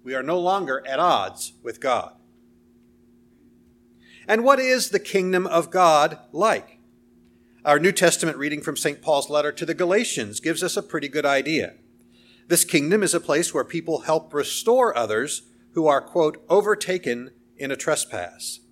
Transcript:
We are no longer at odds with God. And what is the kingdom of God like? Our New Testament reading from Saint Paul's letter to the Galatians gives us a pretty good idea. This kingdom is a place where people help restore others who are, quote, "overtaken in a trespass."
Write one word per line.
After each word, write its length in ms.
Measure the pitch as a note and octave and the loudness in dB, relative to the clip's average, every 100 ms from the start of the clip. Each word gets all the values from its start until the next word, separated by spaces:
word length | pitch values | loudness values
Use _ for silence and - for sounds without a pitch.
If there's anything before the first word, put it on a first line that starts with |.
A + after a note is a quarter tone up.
We 140 | B2+ C3 | -6 -6
are 80 | |
no 160 | C3 F3+ | -2 -2
longer 420 | F3 G3 D#3+ C3+ C3+ | 0 0 -2 -6 -4
at 100 | C3+ | 0
odds 540 | F3 B2 G2 - - _ | 2 2 -2 -8 -14 _
with 200 | A#2+ - | -14 -6
God. 320 | C3+ A#2 E2 _ _ _ _ _ _ _ _ _ _ _ _ _ _ _ _ _ _ _ _ - - | -2 -2 -4 _ _ _ _ _ _ _ _ _ _ _ _ _ _ _ _ _ _ _ _ -18 -2
And 160 | A3 B3 | 2 4
what 120 | C4+ | 4
is 320 | C4 B3+ - | 4 2 2
the 100 | G3 | -4
kingdom 460 | - F#3+ F#3 F#3 F#3 | 0 -2 2 0 2
of 240 | E3 D3+ | 0 0
God 480 | F#3 F3 D3+ D#3 D#3 - | 4 6 6 4 -2 -12
like? 480 | D3 G#3+ B2 - _ _ _ _ _ _ _ _ _ - | -2 0 0 -6 _ _ _ _ _ _ _ _ _ 2
Our 140 | D3 | 4
New 120 | F3 | 4
Testament 460 | F#3+ F3 - E3 C3 | 4 2 2 -4 -4
reading 240 | C#3+ D3 | -6 -6
from 160 | D#3 C3 | -8 -4
Saint 240 | D#3 C#3+ | -6 -4
Paul's 280 | - C#3+ C#3 | 0 0 0
letter 220 | D3 D3 | -2 -2
to 140 | C#3+ E3 | -6 -8
the 80 | |
Galatians 680 | D#3+ F3 G3+ A#3 - G#2+ G#2 | -2 0 0 -2 -6 -8 -6
gives 240 | D3+ D#3+ | -4 -4
us 140 | F3 G#3 | -4 -6
a 40 | |
pretty 280 | - E3 C#3+ | -6 -8 -6
good 160 | D3+ C#3+ | -2 0
idea. 480 | C#3 C#3 D#3 F#2 - _ _ _ _ _ _ _ | 0 0 -4 -4 -10 _ _ _ _ _ _ _
This 160 | E3+ | 0
kingdom 400 | - D#3+ D3 G#3+ | 2 0 2 0
is 100 | F#3+ | 2
a 60 | E3+ | -2
place 340 | - D3 E3+ | 0 -2 0
where 120 | D3 B2 | -4 -4
people 340 | E3 D#3+ D#3 | -6 -6 -6
help 340 | - D#3 D#3 | -2 -2 -2
restore 640 | D3 C#3 - - B3 A#3+ A#2+ | -6 -4 -4 2 2 2 0
others 460 | A2+ A2 C#3+ - _ _ _ | 0 -2 -2 -8 _ _ _
who 120 | F3 D#3 | 0 2
are, 160 | C#3 | 2
quote, 420 | - F3+ D#3 D#3 - | 0 0 0 -2 2
"overtaken 840 | F#3 G#3 G3+ - - C#3+ A#2+ B2+ _ _ - | 2 2 -2 -2 -4 -4 -6 -8 _ _ -10
in 120 | C#3 | -8
a 60 | C3+ | -4
trespass." 840 | - D3 - G#2 F2 - - - _ | -2 -2 -4 -8 -10 -12 -14 -14 _